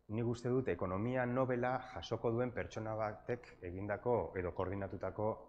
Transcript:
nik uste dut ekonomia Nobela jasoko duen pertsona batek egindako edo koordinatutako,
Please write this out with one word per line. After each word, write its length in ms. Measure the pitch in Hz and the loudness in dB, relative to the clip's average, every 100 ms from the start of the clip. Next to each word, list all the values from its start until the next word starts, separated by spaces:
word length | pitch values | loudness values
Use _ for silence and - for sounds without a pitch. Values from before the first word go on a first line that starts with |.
| - | -6
nik 160 | 107 117 | 0 0
uste 220 | 117 123 | 0 2
dut 160 | 127 127 | 2 2
ekonomia 560 | 87 95 92 117 131 123 | 0 0 0 2 2 2
Nobela 500 | 123 127 123 123 127 - | 4 4 2 2 0 -4
jasoko 360 | 90 - 113 120 | -8 -4 0 2
duen 180 | 113 123 | 2 0
pertsona 420 | 110 - 117 110 110 | -2 -4 -4 -4 0
batek 580 | 107 - - 120 - - | -2 -2 -4 -4 -6 -10
egindako 720 | 90 92 104 101 123 113 80 95 | -8 -4 -2 0 4 2 2 -2
edo 160 | 87 | -2
koordinatutako, 760 | - 90 98 98 98 95 - 107 - | 0 -2 -2 -4 -4 -4 0 0 0